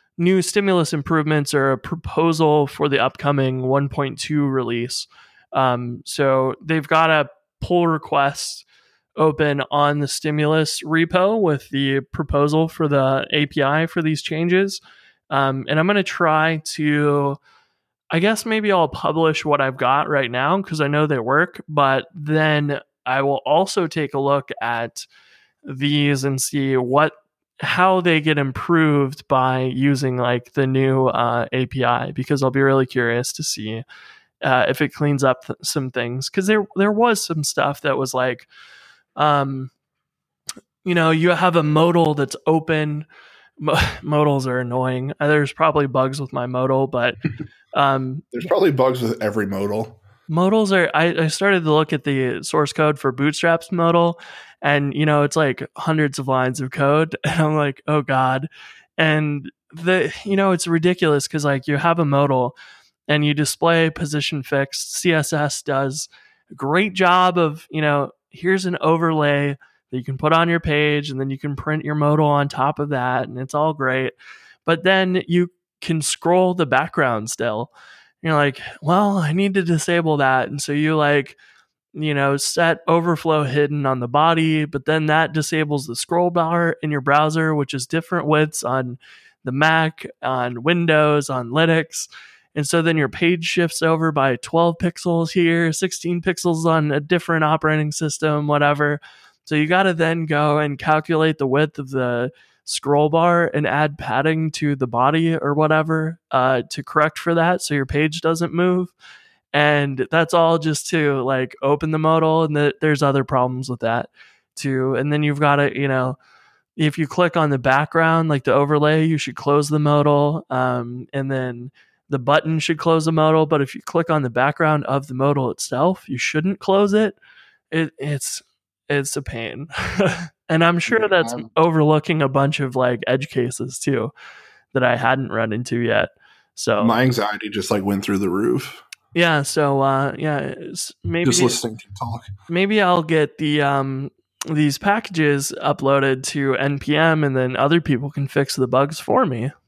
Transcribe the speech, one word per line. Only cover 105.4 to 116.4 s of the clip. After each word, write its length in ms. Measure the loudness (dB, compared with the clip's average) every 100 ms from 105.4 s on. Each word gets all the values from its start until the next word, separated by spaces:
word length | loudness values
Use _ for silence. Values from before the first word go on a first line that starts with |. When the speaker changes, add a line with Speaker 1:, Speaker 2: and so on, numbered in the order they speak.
| -2
Speaker 1:
whatever, 640 | 0 2 2 0 -2 -2 -8 _
uh, 320 | 0 2 0 -2
to 120 | -10
correct 360 | -4 0 0 0
for 160 | 0 2
that 260 | 2 0
so 140 | -2 -2
your 100 | -2
page 360 | 0 0 0
doesn't 300 | -2 0 -2
move. 400 | 0 2 2 -2 _ -20 -20 _ _ _
And 540 | 2 2 2 0 -2 0
that's 240 | 0 2
all 240 | 4 4 2
just 320 | 0 -4 -2
to, 320 | 0 0 0
like, 340 | 0 -2 -4 -4
open 300 | 0 0 0
the 80 | 0
modal, 440 | 2 2 2 2
and 120 | 0 0
the, 180 | 0 0
there's 220 | 0 2
other 200 | 2 0
problems 460 | 0 0 0 -2 -6
with 120 | -4
that 280 | -2 -2 -6 _ -20 _ _ -8
too. 400 | -4 -2 0 -2
And 180 | 0
then 80 | 0
you've 180 | 0 2
gotta, 380 | 2 2 2 0
you 100 | -2
know, 300 | 0 -2 -6 _ _